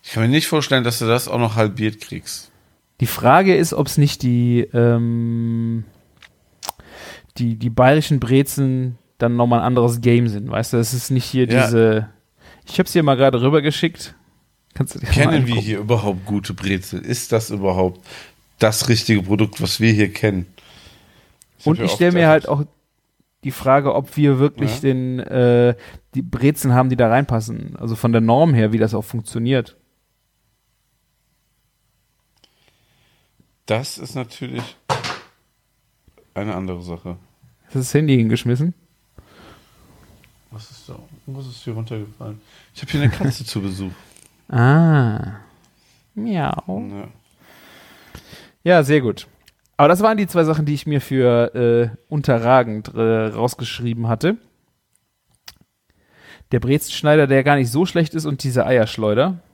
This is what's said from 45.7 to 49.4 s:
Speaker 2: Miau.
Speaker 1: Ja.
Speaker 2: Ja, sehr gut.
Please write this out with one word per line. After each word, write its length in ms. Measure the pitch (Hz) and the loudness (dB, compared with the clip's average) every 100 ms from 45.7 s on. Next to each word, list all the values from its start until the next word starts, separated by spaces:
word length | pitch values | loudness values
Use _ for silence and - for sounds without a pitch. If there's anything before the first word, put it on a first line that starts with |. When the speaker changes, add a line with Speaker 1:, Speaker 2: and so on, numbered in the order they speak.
| _ _ _ _ | _ _ _ _
Speaker 2:
Miau. 760 | 214 226 185 139 - - 190 - | -10 -6 -4 -4 -6 -8 -10 -10
Speaker 1:
Ja. 160 | 202 - _ _ _ _ - - - - - _ - _ - - _ | -12 -16 _ _ _ _ -20 -20 -20 -20 -20 _ -20 _ -20 -20 _
Speaker 2:
Ja, 200 | 170 175 | 2 4
sehr 160 | 139 151 | 4 2
gut. 280 | 120 98 - _ | 2 -6 -12 _